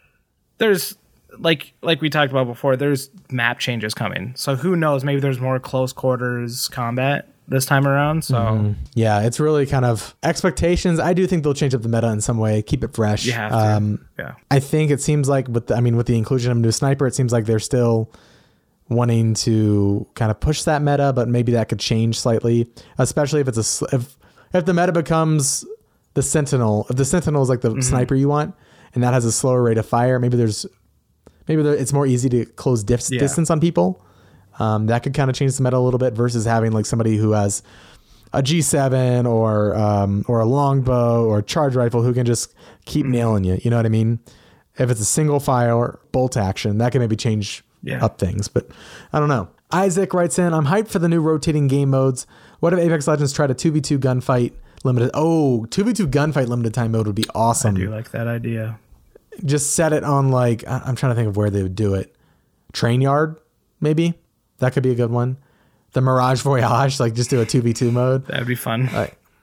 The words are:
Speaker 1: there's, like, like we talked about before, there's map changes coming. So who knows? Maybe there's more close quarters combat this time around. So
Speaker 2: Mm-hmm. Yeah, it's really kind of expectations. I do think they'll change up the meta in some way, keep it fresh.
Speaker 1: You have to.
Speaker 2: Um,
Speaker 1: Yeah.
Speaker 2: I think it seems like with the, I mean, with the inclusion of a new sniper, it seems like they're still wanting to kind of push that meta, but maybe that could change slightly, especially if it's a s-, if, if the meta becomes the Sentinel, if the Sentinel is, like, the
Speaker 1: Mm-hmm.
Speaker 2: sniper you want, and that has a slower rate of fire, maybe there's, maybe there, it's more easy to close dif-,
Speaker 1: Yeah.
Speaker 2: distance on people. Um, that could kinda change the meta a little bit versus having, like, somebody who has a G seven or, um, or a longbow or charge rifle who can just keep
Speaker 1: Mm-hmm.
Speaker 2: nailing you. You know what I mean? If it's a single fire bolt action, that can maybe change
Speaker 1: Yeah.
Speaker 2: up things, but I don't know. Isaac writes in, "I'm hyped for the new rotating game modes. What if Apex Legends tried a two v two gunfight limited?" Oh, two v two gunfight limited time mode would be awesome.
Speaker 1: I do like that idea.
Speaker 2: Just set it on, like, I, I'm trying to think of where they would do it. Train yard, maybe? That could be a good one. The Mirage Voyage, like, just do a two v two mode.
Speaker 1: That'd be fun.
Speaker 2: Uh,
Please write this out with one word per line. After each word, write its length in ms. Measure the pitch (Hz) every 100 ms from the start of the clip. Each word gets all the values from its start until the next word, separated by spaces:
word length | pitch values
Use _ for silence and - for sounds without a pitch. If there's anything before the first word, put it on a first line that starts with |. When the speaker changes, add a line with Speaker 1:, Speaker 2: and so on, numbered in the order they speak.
| _ _ _ _ _ -
Speaker 1:
there's, 360 | 220 185 - - _ _ _ -
like, 340 | 165 165 - _
like 180 | 170 160
we 80 | 156
talked 220 | 151 139
about 140 | 131 123
before, 320 | 117 139 127
there's 320 | 143 139 - - -
map 280 | 127 120 120
changes 340 | - 117 107
coming. 400 | - 104 - 113 127
So 180 | - 135
who 200 | 165 175
knows? 280 | 160 139
Maybe 160 | 143 139
there's 200 | 139 127
more 200 | 127 127
close 320 | - 131 127
quarters 760 | - 131 123 123 120 120 123 -
combat 580 | - 117 123 135 143 - _ -
this 180 | 135 -
time 220 | 139 139
around. 360 | 139 147 160
So 120 | - 120
Speaker 2:
Mm-hmm. 360 | 113 110 104 104 -
Yeah, 280 | 117 110 104
it's 180 | 113 -
really 260 | 151 151 139
kind 200 | 139 123
of 300 | 113 - -
expectations. 760 | 160 - 185 - 170 175 185 165
I 140 | 165
do 140 | 180 180
think 160 | 175
they'll 100 | 147
change 220 | 139 143 127
up 60 |
the 80 | 113
meta 180 | 113 113
in 140 | 107
some 160 | 107 117
way, 240 | 110 107
keep 220 | - 120
it 100 | 117
fresh. 320 | - 107 104 120
Speaker 1:
You 80 |
have 180 | 117 107
to. 60 | 117
Speaker 2:
Um, 480 | 107 107 104 101 - -
Speaker 1:
Yeah. 160 | - - _
Speaker 2:
I 100 | 139
think 320 | 139 156 151
it 100 | 143
seems 260 | - 151 135
like 200 | 139 131
with 180 | 117 -
the, 80 | 117
I 60 |
mean, 160 | 120 117
with 100 | 117
the 100 | 117
inclusion 340 | 110 131 120
of 60 | 117
a 40 |
new 100 | 113
sniper, 340 | 110 139 139 135
it 100 | 127
seems 180 | 127
like 120 | 120 110
they're 140 | 110
still 500 | - 127 117 113 113 - - - _ _ _ _ -
wanting 460 | 117 120 117 113
to 720 | 110 - 110 107 104 101 101 -
kind 160 | - 110
of 80 | 110
push 220 | - 151
that 180 | - 151
meta, 300 | 147 143 139
but 160 | 127 120
maybe 240 | 120 120
that 160 | 117 110
could 100 | 101
change 400 | - 113 113 110
slightly, 480 | 127 113 117 117 117 - - -
especially 420 | 127 - 143 151
if 60 | 131
it's 100 | 113
a 40 |
s-, 220 | 107 - 147
if, 240 | 135 120 - _ _ _
if 120 | 180 170
the 80 | 170
meta 160 | 180
becomes 720 | 170 151 160 160 156 135 - - 440 _ _ _
the 80 | -
Sentinel, 640 | - 156 143 131 113 107 -
if 60 | 131
the 80 | 135
Sentinel 360 | 180 160 147
is, 80 | 131
like, 120 | 123
the 80 | 120
Speaker 1:
Mm-hmm. 100 | 117
Speaker 2:
sniper 320 | 127 131 127 135
you 140 | 139
want, 240 | 147 151 - _ - -
and 100 | -
that 80 | 123
has 120 | 131 117
a 60 |
slower 320 | 110 135 127
rate 160 | 120 110
of 80 | 107
fire, 320 | 120 127 127
maybe 180 | 123 123
there's, 300 | 113 107 - - _ _ _ _ - _ -
maybe 160 | 156
there, 100 | 147
it's 200 | 147 127
more 120 | 143 139
easy 240 | 123 131
to 160 | 123 113
close 380 | - 139 120
dif-, 260 | 101 120 -
Speaker 1:
Yeah. 100 | 123
Speaker 2:
distance 300 | 139 170 160
on 100 | 160
people. 440 | 170 170 180 185 _ _ - - _ -
Um, 260 | 110 107 110
that 160 | 117
could 140 | 143 135
kinda 180 | 135
change 240 | 123 135 127
the 60 |
meta 120 | 131 127
a 20 |
little 180 | 123 123
bit 160 | 127
versus 320 | 107 120 120 110
having, 260 | 113 113
like, 140 | 110 104
somebody 320 | 113 113 107
who 140 | 107
has 320 | 107 101 - - - - - _ - -
a 100 | -
G 180 | 131 170
seven 640 | 143 151 135 131 127 123 120
or, 500 | 113 110 107 104 104
um, 480 | 104 101 98 101 101
or 120 | 117
a 40 | 113
longbow 800 | 139 139 135 127 123 120 117 113
or 160 | 104
charge 340 | 104 170 143 127
rifle 280 | 120 120
who 100 | 120
can 140 | 123 120
just 260 | 117 - _ - - -
keep 180 | 151 135
Speaker 1:
Mm-hmm. 60 |
Speaker 2:
nailing 300 | 120 117 107 92
you. 140 | 92
You 80 | 117
know 60 | 117
what 100 | 113
I 20 |
mean? 300 | 110 113 117 - - - _ _ -
If 140 | 123
it's 100 | 110
a 40 | 107
single 340 | - 151 143
fire 580 | 143 123 120 117 120 - _
bolt 260 | 131 127 120
action, 400 | 95 - 107 104
that 140 | 120
can 100 | 127
maybe 140 | 117 104
change 480 | 120 107 101 - - _
Speaker 1:
Yeah. 200 | - 123
Speaker 2:
up 140 | 120 -
things, 300 | 92 98 101
but 200 | - - - - - -
I 60 | 151
don't 100 | 147
know. 180 | 131 90 _ _
Isaac 400 | 170 196 175 185 180
writes 240 | 175 -
in, 140 | 175 160
"I'm 100 | 143
hyped 220 | 202 208
for 100 | 190
the 100 | 170
new 140 | 165
rotating 460 | 156 156 165 151 139
game 240 | 139 139
modes. 340 | 135 135 127 - - - -
What 140 | 165
if 60 | 180
Apex 280 | 170 160 147
Legends 240 | 147 143
tried 200 | - 143
a 20 |
two 180 | 123 165
v 80 | 151
two 200 | 143 143
gunfight 540 | 127 127 - 127 120 - - -
limited?" 280 | 131 123 127
Oh, 520 | - 160 165 143 120 113
two 180 | -
v 100 | 208
two 140 | 226 165
gunfight 400 | 139 156 143 123
limited 260 | 120 113
time 200 | 117 113
mode 120 | 113 107
would 100 | 101
be 100 | - -
awesome. 400 | 113 117 110 95
Speaker 1:
I 40 |
do 80 | 95
like 180 | 107 110
that 160 | 113 117
idea. 540 | 117 117 113 110 110 _ - _ - _ 381 147
Speaker 2:
Just 300 | 147 - -
set 180 | 160
it 100 | 151
on, 260 | 147 143 135
like, 360 | 127 123 117 -
I, 140 | 127
I'm 120 | 139 120
trying 160 | 135
to 40 | 117
think 120 | 110
of 100 | 101
where 140 | 104
they 100 | 101
would 140 | 95 92
do 180 | 104
it. 220 | 98 - _ _ _ _ _ _
Train 280 | - 120 123
yard, 340 | 135 143 156 156 _ _ _ _
maybe? 360 | 151 156 170 170 _ _ _ _
That 160 | 127
could 80 | 139
be 80 | 127
a 40 | 120
good 160 | 120
one. 260 | 120 123 131 _ _ _ _ _
The 80 | 127
Mirage 400 | 131 127 147 127
Voyage, 580 | 139 135 117 120 139 135
like, 140 | 120
just 160 | 113 120
do 100 | 127
a 60 | 110
two 160 | 135
v 100 | 120
two 200 | 113 120
mode. 340 | 120 127 131 131
Speaker 1:
That'd 220 | 139 120
be 80 | 120
fun. 340 | - 117 127
Speaker 2:
Uh, 200 | - 101 - _ _